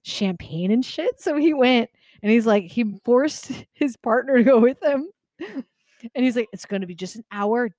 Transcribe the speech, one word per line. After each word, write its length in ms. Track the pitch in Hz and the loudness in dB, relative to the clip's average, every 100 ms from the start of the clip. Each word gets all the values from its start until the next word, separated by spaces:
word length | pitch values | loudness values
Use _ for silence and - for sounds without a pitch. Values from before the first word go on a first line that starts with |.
champagne 640 | - - 196 175 - 160 185 | -12 -6 -4 -6 -10 -6 0
and 140 | 233 | 0
shit. 360 | - - 392 494 | -2 -4 -6 -4
So 160 | 349 294 | -4 0
he 160 | 320 | 0
went, 380 | 285 254 247 - _ _ _ | 2 2 2 0 _ _ _
and 80 | 208 | 2
he's, 160 | 233 220 | 2 4
like, 180 | 208 | 0
he 360 | 170 240 220 190 | 0 -4 -4 -4
forced 460 | - 247 302 - - 247 | 0 2 2 -4 -14 -16
<laughs> 100 | - | -12
his 240 | - 294 - | -4 -4 -4
partner 400 | - 240 262 247 | -2 0 2 4
to 80 | |
go 160 | 233 226 | 6 6
with 200 | 240 269 | 6 2
him. 260 | 302 269 349 _ _ - 339 277 - _ _ _ 233 | -2 -2 -4 _ _ -16 -12 -12 -14 _ _ _ -10
And 100 | - | -2
he's 120 | 254 240 | -2 0
like, 120 | 220 | -6
"It's 120 | 185 | -10
gonna 220 | - 196 180 | -8 -8 -8
be 80 | |
just 220 | 170 185 220 | -12 -12 -14
an 80 | - | -14
hour. 380 | 202 208 233 233 | -6 -2 -2 -4